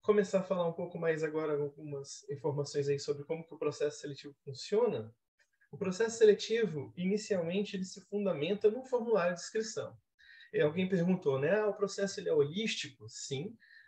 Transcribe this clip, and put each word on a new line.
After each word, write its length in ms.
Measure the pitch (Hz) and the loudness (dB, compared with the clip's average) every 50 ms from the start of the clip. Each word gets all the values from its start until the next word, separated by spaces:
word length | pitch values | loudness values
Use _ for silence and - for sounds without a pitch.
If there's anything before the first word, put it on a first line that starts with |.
| _ | _
Começar 380 | - 208 208 196 - - 190 | 4 4 4 4 4 2 0
a 20 | 185 | 2
falar 240 | - 196 180 175 170 | 2 0 0 0 -2
um 60 | 165 | -2
pouco 260 | - 175 175 175 170 | -2 -6 -6 -6 -2
mais 240 | 165 165 160 156 156 | 0 0 0 2 0
agora 340 | 156 151 156 156 151 151 143 | -2 -2 -2 0 0 0 0
algumas 680 | 147 143 143 156 156 151 143 139 139 - - - - - | -2 -4 -4 -10 -10 -8 -8 -8 -8 -10 -14 -16 -10 -10
informações 580 | 143 123 - 156 135 143 143 143 - 147 139 143 | -10 -4 -2 -2 -2 -2 -4 -2 -2 -2 0 0
aí 120 | 143 139 | 0 -2
sobre 240 | - - 143 143 143 | 0 -4 -4 -4 -4
como 220 | - 160 165 165 | -6 -6 -6 -6
que 80 | - 151 | -12 -8
o 40 | 151 | -4
processo 420 | 156 147 143 - 147 147 147 - | -2 -2 -2 0 -2 -2 -2 -4
seletivo 360 | - 147 139 - - 147 - _ _ | -10 -10 -10 -10 -14 -18 -18 _ _
funciona. 680 | 143 131 - - - 202 208 247 220 165 120 110 110 - _ _ _ _ _ _ _ _ _ _ _ | -14 -12 -12 -6 0 2 2 4 2 0 -2 -6 -10 -16 _ _ _ _ _ _ _ _ _ _ _
O 60 | - 139 | -8 -6
processo 420 | 196 185 180 - 226 226 220 - | -4 -4 0 0 0 0 4 8
seletivo, 760 | 233 214 202 202 - - 220 233 226 185 156 147 127 107 - | 8 8 8 8 4 -2 0 0 0 0 -2 -6 -8 -8 -6
inicialmente, 800 | - 180 185 202 208 196 - 208 185 165 165 180 202 208 - - | -2 0 0 0 0 0 0 0 0 0 0 0 -2 -2 -2 -4
ele 80 | 190 185 | -6 -6
se 160 | - - 196 | -6 -8 -16
fundamenta 680 | - _ - 202 202 190 175 147 147 170 208 202 - 214 | -14 _ -4 -2 0 0 0 0 0 -2 -2 4 4 4
num 160 | 214 254 262 | 4 4 -6
formulário 500 | - - 240 226 233 220 196 170 175 180 | -2 -2 -2 2 2 2 4 4 2 0
de 60 | 170 | -2
inscrição. 560 | - - - 220 220 - - 214 - - - - _ _ _ _ - - - - - - - | -8 -6 -4 -4 -4 -4 -6 -8 -8 -8 -10 -18 _ _ _ _ -20 -20 -20 -20 -20 -4 0
E 80 | 151 | 2
alguém 260 | 156 151 151 180 185 185 | 2 2 2 0 0 2
perguntou, 500 | 196 175 170 180 185 180 - 147 135 131 | 2 2 4 4 2 2 2 0 2 2
né? 160 | 139 156 190 | 2 2 2
"Ah, 140 | 214 214 208 | 2 2 0
o 60 | 202 | 0
processo 440 | 202 202 190 - - 202 190 - - | 0 -2 -4 0 -2 -2 -2 -2 -4
ele 120 | 180 170 | -2 2
é 40 | 165 | 4
holístico?" 760 | 151 143 143 160 196 226 214 - - - - - _ 107 110 | 4 4 4 2 -2 -2 -2 -2 -4 -6 -10 -10 _ -18 -16
Sim, 480 | - - - - 139 131 160 214 240 - - - - - - | -14 -12 -8 -6 -6 -6 -6 -8 -10 -14 -20 -20 -20 -20 -20